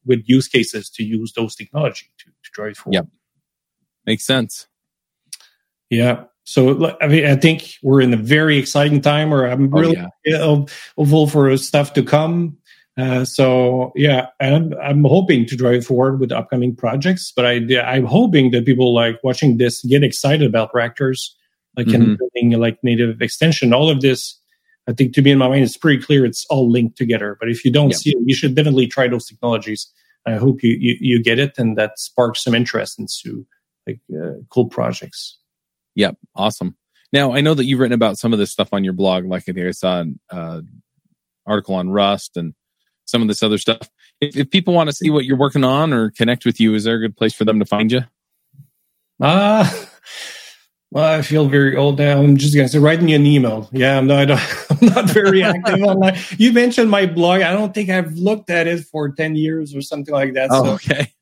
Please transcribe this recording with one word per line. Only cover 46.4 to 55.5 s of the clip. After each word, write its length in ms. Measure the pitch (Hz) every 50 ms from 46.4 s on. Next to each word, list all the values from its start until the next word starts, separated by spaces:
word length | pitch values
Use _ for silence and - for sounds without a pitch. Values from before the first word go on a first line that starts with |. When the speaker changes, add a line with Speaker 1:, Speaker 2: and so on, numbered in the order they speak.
| -
Speaker 2:
with 160 | 120 110 -
you, 140 | 113 110 107
is 100 | 107 104
there 100 | 113 117
a 60 | 113
good 160 | 113 107 107
place 180 | - 113 107 -
for 100 | - 110
them 140 | 110 110 104
to 60 | 101
find 260 | - 104 104 110 110
you? 120 | 123 127 123 - _ _ _ _ _ _ _ _ _ - - _ _ _ _ _ _ _ _ _ _ -
Speaker 1:
Uh, 480 | 131 147 170 196 202 208 214 220 175 - - - - - _ _ _ - - - - - -
<laughs> 560 | - - - - _ _ _ _ _ _ -
well, 260 | - 143 160 156 160 156
I 40 |
feel 260 | 143 - 151 156 147 135
very 280 | 139 143 139 135 131
old 220 | 139 139 143 139 139
now. 240 | 147 143 143 139
I'm 140 | 143 147 139
just 180 | 139 143 147 147
gonna 140 | 143 135 127
say, 100 | 151 151
write 240 | 143 151 165 165
me 100 | 175 160 151
an 120 | 147 147
email. 420 | 143 147 139 123 113 110 110 107 -
Yeah, 260 | 127 131 127 135 139 135
I'm 80 | 135
not, 120 | 135 143 139
I 40 | 139
don't, 140 | 143 139 - - - - - - -
<laughs> 0 |
I'm 180 | 151 - 240 214 -
not 160 | 254 226 -
very 320 | 208 214 196 190 190 190
active 400 | 180 196